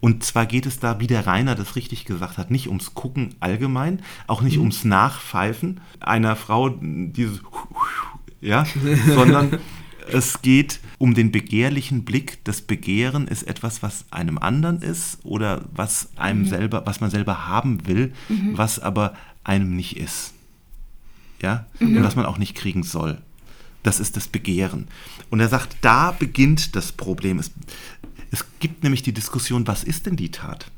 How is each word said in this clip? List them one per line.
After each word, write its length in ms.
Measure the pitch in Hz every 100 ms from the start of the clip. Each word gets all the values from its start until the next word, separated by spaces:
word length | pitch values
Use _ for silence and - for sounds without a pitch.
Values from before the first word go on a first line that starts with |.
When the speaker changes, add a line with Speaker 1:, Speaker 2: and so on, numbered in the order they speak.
Speaker 1:
Und 240 | 120 113
zwar 220 | - - 113
geht 180 | 120 135
es 140 | 127
da, 180 | 117 113
wie 80 | 117
der 200 | 117 98
Rainer 280 | 92 131
das 220 | 113 98 -
richtig 300 | - 113 -
gesagt 320 | 90 90 -
hat, 120 | 92
nicht 180 | 131 127
ums 260 | 95 -
Gucken 400 | - 127 127 123 -
allgemein, 640 | 90 104 135 127 147 185 - - -
auch 140 | 110
nicht 120 | 127 151
Speaker 2:
Mhm. 60 |
Speaker 1:
ums 220 | 117 -
Nachpfeifen 960 | 113 95 120 139 - - 98 107 170 185 - -
einer 340 | - 113 110 110
Frau, 340 | - 110 131 -
dieses 600 | 156 - 87 - 120 98 - - - - - - - - - -
ja, 240 | - 110 151
Speaker 2:
<laughs> 320 | 147 139 147 117
Speaker 1:
sondern 440 | 143 123 139 143 160 - - - - -
es 300 | 127 123 -
geht 400 | 127 135 143 - - -
um 160 | 127
den 180 | 117 113
begehrlichen 760 | 107 - 110 127 143 135 135 -
Blick. 360 | 123 147 -
Das 180 | - 101
Begehren 680 | - 107 - 98 123 143 135
ist 140 | 107
etwas, 400 | - - 117 113
was 240 | 107 - -
einem 280 | - 85 78
anderen 420 | - 127 165 170
ist 380 | - 170 - -
oder 440 | - 104 107 92 -
was 340 | 78 107 - - -
einem 240 | 92 107
Speaker 3:
Mhm. 40 | 98
Speaker 1:
selber, 340 | 95 104 95 90
was 140 | 98
man 80 | 110
selber 360 | 101 98 95 80
haben 400 | 98 135 107 82
will, 280 | 92 131 - -
Speaker 3:
Mhm. 260 | 214 190 104
Speaker 1:
was 220 | 110 -
aber 340 | - 101 104 - - -
einem 320 | - 98 95 90
nicht 200 | 90 -
ist. 340 | - - - - - - _ - - - - - - -
Ja? 240 | 92 117 110 -
Speaker 3:
Mhm. 200 | 233 110
Speaker 1:
Und 40 |
was 120 | 104 104
man 100 | 120
auch 120 | -
nicht 160 | 101
kriegen 280 | - 101 92
soll. 360 | 85 82 78 - - - - - - -
Das 180 | 113 95
ist 160 | 101 -
das 120 | -
Begehren. 600 | 104 95 90 95 - - - - - -
Und 100 | 110
er 80 | 113
sagt, 280 | 127 - -
da 320 | 120 117 165
beginnt 640 | 175 139 - 135 156 - 98
das 160 | 85
Problem. 460 | - 92 90 95 90
Es, 120 | 85 - - - - - - - -
es 140 | - - -
gibt 240 | 160 160
nämlich 200 | 147 131
die 100 | -
Diskussion, 520 | 110 - 127 - 123 110
was 180 | 98
ist 220 | - 156 -
denn 100 | 180
die 140 | 85
Tat? 400 | - - - -